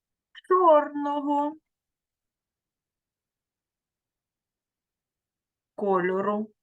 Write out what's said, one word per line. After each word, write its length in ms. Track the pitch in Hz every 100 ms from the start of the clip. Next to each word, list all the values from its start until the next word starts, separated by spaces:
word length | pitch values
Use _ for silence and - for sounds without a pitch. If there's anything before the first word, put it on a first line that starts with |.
| _ _ _ - -
чорного 1120 | 370 349 302 294 294 285 294 285 285 294 311 _ _ _ _ _ _ _ _ _ _ _ _ _ _ _ _ _ _ _ _ _ _ _ _ _ _ _ _ _ _ _ _ _ _ _ _ _ _ _ _ _ -
кольору 760 | 202 185 180 190 196 208 220 _